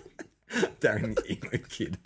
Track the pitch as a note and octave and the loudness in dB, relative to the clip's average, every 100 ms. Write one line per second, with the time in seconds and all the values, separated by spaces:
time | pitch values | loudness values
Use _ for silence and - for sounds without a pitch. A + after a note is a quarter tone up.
0 | - - - _ - A#3+ - - C#3 G#2+ | -12 -18 -18 _ -6 0 0 4 4 4
1 | A2+ G#2+ - G2+ - A#2+ - - A2 F#2 | 0 0 -2 -4 -2 -2 -2 -4 -4 -4